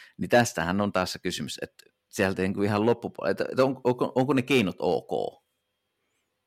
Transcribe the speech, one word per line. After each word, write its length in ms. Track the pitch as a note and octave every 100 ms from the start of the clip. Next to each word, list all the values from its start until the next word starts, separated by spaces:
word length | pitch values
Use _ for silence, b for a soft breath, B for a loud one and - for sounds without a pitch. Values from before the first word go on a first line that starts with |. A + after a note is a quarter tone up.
| B -
Niin 120 | F#2
tästähän 520 | A#2+ A#2+ - E2 F#2+
on 120 | G2+
taas 200 | F#2 F2+
se 60 | -
kysymys, 400 | F2+ E2+ C#2+ -
että 220 | - _ _ _ _
sieltä 300 | - F#2+ F#2
niinku 200 | F#2+ G2
ihan 240 | G#2 G#2 A2
loppupuolelle, 440 | A#2 - - -
että, 140 | G2 -
että 140 | A#2+
on, 160 | C3+ C3
onko, 280 | A#2+ B2 C#3
onko 180 | - C3
ne 100 | C#3
keinot 340 | C3 C3+ G2 -
ok? 640 | - C#2+ - C2 G1+ - _ _ _ _ _ _ _ _ _ _